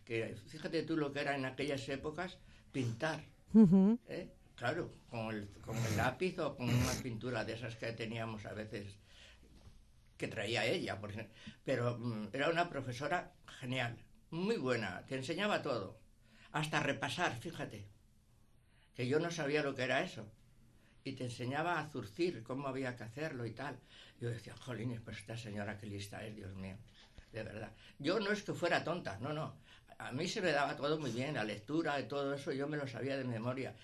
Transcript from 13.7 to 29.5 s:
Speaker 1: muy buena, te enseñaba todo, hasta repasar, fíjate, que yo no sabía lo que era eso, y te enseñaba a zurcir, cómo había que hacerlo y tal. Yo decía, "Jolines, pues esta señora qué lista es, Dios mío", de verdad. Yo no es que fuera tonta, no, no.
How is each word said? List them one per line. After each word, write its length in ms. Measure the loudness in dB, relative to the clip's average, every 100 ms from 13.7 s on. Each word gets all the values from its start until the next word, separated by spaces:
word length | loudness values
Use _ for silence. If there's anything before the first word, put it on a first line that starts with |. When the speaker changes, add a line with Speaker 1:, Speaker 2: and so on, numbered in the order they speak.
| 0 0 -4 -14 -20 -8
Speaker 1:
muy 260 | 0 2 2
buena, 460 | 2 2 0 -4 -4
te 100 | -4
enseñaba 460 | -2 0 2 2
todo, 360 | 2 0 -2 -8 -20 -20 -20 -20 -4
hasta 280 | -2 2 2
repasar, 560 | 2 0 0 2 0 0
fíjate, 500 | -6 -6 -6 -8 -14 -18 -20 -20 -20 -20 -20 -20 -20 -20 -12
que 120 | -2 2
yo 100 | 4
no 120 | 2
sabía 320 | 0 2 4
lo 120 | 2
que 100 | 2
era 180 | 2 4
eso, 240 | 2 -4 -12 -14 -20 -20 -20 -20 -20 -12
y 80 | -8
te 120 | -4
enseñaba 560 | -4 -2 -2 0 2 0
a 80 | -2
zurcir, 540 | -6 -6 0 0 0
cómo 260 | -4 -4 -2
había 260 | -2 -2 -4
que 80 |
hacerlo 420 | -8 -4 -4 -2 -4
y 60 |
tal. 260 | -4 -8 -8 -14 -20 -20 -6
Yo 80 | -4
decía, 260 | -4 -8 -12
"Jolines, 400 | -6 -4 -2 -4
pues 160 | -6 -10
esta 180 | -8 -8
señora 420 | -4 -4 -2 -4
qué 80 | -6
lista 380 | -6 -6 -8 -8
es, 100 | -8
Dios 180 | -8
mío", 220 | -8 -8 -8 -14 -20 -20 -20 -10
de 100 | -8
verdad. 300 | -6 -8 -10 -12 -18 -2
Yo 220 | 2 2
no 100 | 2
es 100 | 0
que 100 | -2
fuera 320 | 0 4 4
tonta, 320 | 2 -2 -4 -4
no, 120 | -4
no. 220 | -4 -4